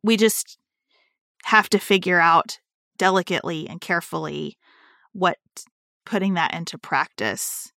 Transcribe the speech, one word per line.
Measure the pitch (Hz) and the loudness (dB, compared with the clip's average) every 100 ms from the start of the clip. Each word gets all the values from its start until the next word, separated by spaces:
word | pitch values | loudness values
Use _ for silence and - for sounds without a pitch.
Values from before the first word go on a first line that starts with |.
We | 214 226 | 4 4
just | 220 - - - _ _ _ _ _ _ _ _ | 4 2 -8 -16 _ _ _ _ _ _ _ _
have | - 220 202 | 2 2 4
to | 202 | 0
figure | - 196 190 180 | 2 2 4 4
out | 170 165 - - _ _ _ - | 6 4 2 -10 _ _ _ 0
delicately | 190 190 180 180 - 165 - | 2 2 0 -4 -4 -8 -10
and | 170 | -14
carefully | - 170 - 165 156 147 151 - _ _ _ _ _ | -4 -4 -4 -8 -8 -8 -10 -12 _ _ _ _ _
what | 196 180 - _ - - _ _ _ | -2 -2 -2 _ -20 -20 _ _ _
putting | - 208 196 | -6 -2 0
that | 180 160 165 | 0 -2 -4
into | 165 - | -10 -14
practice | - 135 156 - 110 196 - - - _ | -4 -4 -4 -4 -6 -4 -8 -10 -14 _